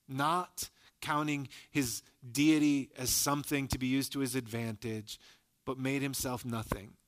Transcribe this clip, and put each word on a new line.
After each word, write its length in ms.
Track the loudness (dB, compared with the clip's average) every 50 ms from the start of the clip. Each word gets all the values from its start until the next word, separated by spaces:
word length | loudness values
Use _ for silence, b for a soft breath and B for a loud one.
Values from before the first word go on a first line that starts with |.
| _ -6
not 640 | -2 0 2 2 2 2 0 -2 -6 -10 -10 -10 b b b b b b
counting 480 | -2 0 0 2 2 0 0 -2 -4 -8 B B B B
his 320 | B 0 0 0 -2 -6 b b b b -16 -6 0
deity 560 | 4 6 6 8 8 6 6 4 4 0 -2 -6 -6
as 120 | -2 0
something 580 | 2 2 2 2 0 0 0 0 0 0 0 0
to 100 | -2 -2
be 80 | 0
used 260 | 2 2 2 0 0 -2
to 60 | -2
his 140 | -2 0 0
advantage, 840 | -2 -4 -4 -4 -4 -4 -4 -6 -6 -6 -6 -6 -6 -8 -10 -14 -16 b b b b b b b _ -8
but 140 | -6 -4 -2
made 240 | -2 0 0 0 0
himself 420 | -2 -2 -2 -2 -2 -4 -4 -4
nothing, 500 | -4 -4 -4 -2 -4 -6 -6 -8 -14 -18 _ _